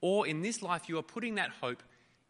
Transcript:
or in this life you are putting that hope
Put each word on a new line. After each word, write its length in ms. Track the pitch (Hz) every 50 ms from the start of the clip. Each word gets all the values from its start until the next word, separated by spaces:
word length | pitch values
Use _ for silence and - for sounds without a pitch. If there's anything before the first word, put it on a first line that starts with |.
or 260 | - 180 190 208 208 -
in 140 | 156 156
this 200 | 175 220 226 -
life 280 | 202 175 180 165 - -
you 80 | 165 160
are 60 | 156
putting 320 | - - 233 220 233 220
that 140 | 202 180 127
hope 320 | - - - 123 123 - - - - - _ _ _ _ _ _